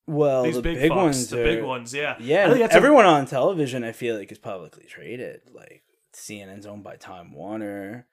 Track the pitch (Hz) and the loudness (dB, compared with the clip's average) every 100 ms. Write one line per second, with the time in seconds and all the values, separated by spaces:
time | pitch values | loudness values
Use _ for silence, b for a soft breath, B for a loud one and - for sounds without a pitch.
0 | - 151 147 131 123 123 117 - 147 180 | -6 0 2 2 0 -2 -4 0 2 2
1 | 175 135 120 120 117 113 113 127 117 139 | 2 0 -4 -2 0 0 -4 -8 -8 -8
2 | 147 123 117 165 196 262 226 165 254 294 | -6 -6 0 2 4 4 6 6 8 8
3 | 196 151 131 135 147 190 139 127 117 113 | 8 4 2 -2 0 0 -2 -4 -8 -6
4 | 120 110 98 107 120 95 80 - - - | -6 -6 -10 -16 -14 -14 -16 -20 -20 -20
5 | 78 123 98 - _ - - - _ _ | -14 -12 -12 -16 _ -20 -20 -20 _ _
6 | _ - - 107 98 101 101 104 95 - | _ -20 -18 -18 -18 -20 -18 -18 -18 -20
7 | - 92 85 69 87 110 104 101 98 120 | -20 -20 -20 -18 -12 -10 -10 -10 -12 -16
8 | 120 | -20